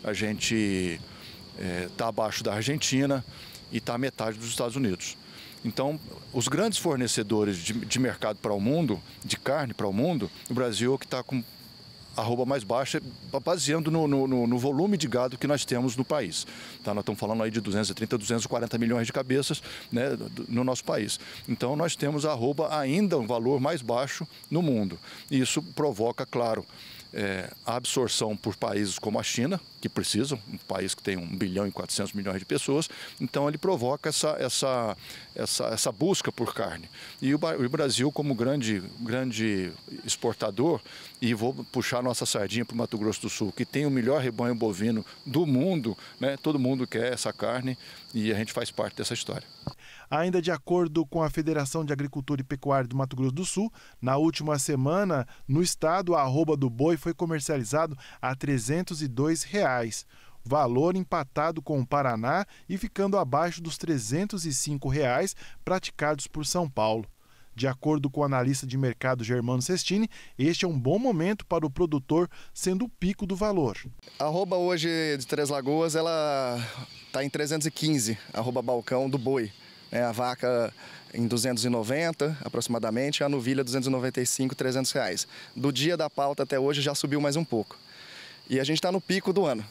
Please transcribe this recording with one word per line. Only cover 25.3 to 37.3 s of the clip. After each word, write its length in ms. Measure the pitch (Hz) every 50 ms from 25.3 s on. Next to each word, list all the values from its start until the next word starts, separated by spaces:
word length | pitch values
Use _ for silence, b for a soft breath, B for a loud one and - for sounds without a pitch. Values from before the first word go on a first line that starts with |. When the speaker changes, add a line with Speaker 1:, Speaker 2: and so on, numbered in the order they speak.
Speaker 1:
E 80 | 147 135
isso 240 | 131 120 - 156 147 175 -
provoca, 500 | - 147 147 120 98 110 117 117 - 131
claro, 400 | - - 127 120 113 110 104 90 - B B B B B B B B
é, 400 | - - 104 98 95 95 90 - - - -
a 100 | - 117
absorção 600 | 123 123 - - 135 127 107 - - 123 110 107
por 200 | 101 - 113 98
países 440 | - - 113 101 101 104 98 90 -
como 200 | - 107 104 117
a 40 | 107
China, 360 | - - - 120 139 196 175 - - - -
que 100 | - 107
precisam, 500 | - 113 92 - - 104 123 143 151 113 101 -
um 100 | - -
país 380 | - - 95 95 95 95 -
que 80 | - -
tem 140 | - 98 92
um 200 | 85 85 - 92
bilhão 300 | 107 95 90 98 101 98
e 40 |
quatrocentos 420 | 90 - 90 - - - 101 95 -
milhões 260 | 104 98 98 92 95
de 60 | 95
pessoas, 440 | - 143 143 - - 139 147 165 - B B B B B B
então 280 | - 127 - 147 139 147
ele 100 | 156 151
provoca 520 | - 185 190 135 117 123 139 147 - 160
essa, 200 | 147 - - 151 151 -
essa, 580 | - 127 - - - 135 131 123 117 110 95 B B B B B B B B
essa, 300 | - 113 110 - - -
essa 260 | 113 113 110 - 139
busca 400 | 120 95 143 190 196 - - -
por 240 | - - 120 - -
carne. 340 | - 113 92 82 82 82 - B B B B B B
E 140 | - 131